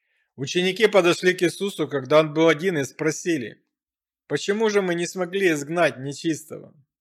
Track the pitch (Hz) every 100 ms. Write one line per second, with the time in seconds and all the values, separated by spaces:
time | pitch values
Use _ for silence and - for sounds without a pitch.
0 | _ _ _ - 135 180 185 208 208 202
1 | 175 160 185 180 170 - 196 - 139 139
2 | 127 151 156 151 165 151 190 156 127 -
3 | 156 - 185 156 107 - _ _ _ _
4 | _ _ - 147 - 208 220 202 185 170
5 | 170 190 175 196 190 151 143 170 156 123
6 | 139 139 165 147 - - - 151 _ _